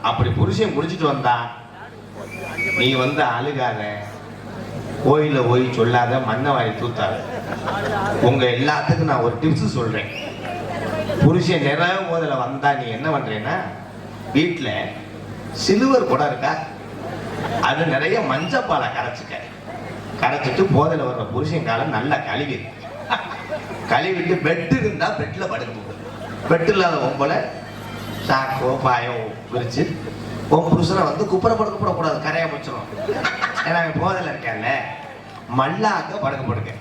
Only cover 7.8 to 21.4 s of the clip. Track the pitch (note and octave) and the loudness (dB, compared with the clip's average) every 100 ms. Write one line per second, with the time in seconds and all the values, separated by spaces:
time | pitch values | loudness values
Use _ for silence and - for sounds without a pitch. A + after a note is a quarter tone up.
7.8 | G#3 G3+ G3 G#3 - C3+ B2 A#2+ C#3+ D3+ | -2 -2 0 4 4 6 2 4 2 2
8.8 | - D#3+ D#3 C3+ A#2 A2 D#3 C3+ G#2+ B2+ | 2 2 4 4 2 2 2 4 2 0
9.8 | A2+ G#2 G2+ - - - - - - - | 0 -2 -4 -8 -8 -8 -6 -6 -4 -4
10.8 | - - - F#3+ D#3 E3 E3 E3+ C#3 D3 | -4 -2 -2 4 6 6 4 2 2 2
11.8 | F3 F#3+ F3 E3 D3+ C3+ - C#3 C#3+ C#3 | 2 0 -2 -2 0 -2 -4 0 2 2
12.8 | A#2 A2 D#3 D3+ A#2 G#2+ G#2+ F3+ - - | -2 -2 -2 -2 -2 -4 -2 -2 -4 -8
13.8 | - - - - - C3 F3 E3 B2+ - | -12 -14 -12 -12 0 2 2 0 -4 -4
14.8 | - - - - - - - - - G#3 | -6 -8 -12 -12 -12 -10 -10 -2 2 4
15.8 | C4 B3+ F#3+ - D3 C#3+ - - - - | 6 6 4 2 2 0 -2 -2 -6 -12
16.8 | - - - - - - - A#2+ - D#3+ | -12 -10 -8 -8 -8 -6 -4 0 0 2
17.8 | E3 E3 D#3 A3+ G#3+ - E3+ C4+ - - | 2 2 2 2 2 0 0 0 2 0
18.8 | - - B2+ - - - - - - - | 0 -2 -4 -6 -10 -10 -10 -14 -12 -10
19.8 | - - - - B2+ C#3 C3+ F3+ F#3+ - | -10 -10 -10 -2 0 0 0 2 4 6
20.8 | E3+ D#3 C3 B2 G2+ B2+ | 6 2 0 -4 -4 -2